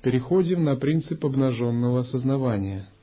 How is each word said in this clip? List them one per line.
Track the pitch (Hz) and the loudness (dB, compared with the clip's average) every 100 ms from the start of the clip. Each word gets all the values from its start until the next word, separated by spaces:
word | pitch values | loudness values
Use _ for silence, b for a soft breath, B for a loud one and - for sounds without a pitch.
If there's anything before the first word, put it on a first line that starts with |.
переходим | 131 127 123 185 175 175 | 0 -2 2 2 2 2
на | 156 135 | 2 2
принцип | 139 160 - 160 | 2 0 -2 -4
обнаженного | 147 131 135 113 120 117 123 123 | -2 2 0 2 0 0 2 0
осознавания. | 123 131 123 135 131 107 98 98 95 _ | -2 -2 0 0 0 0 -2 -6 -12 _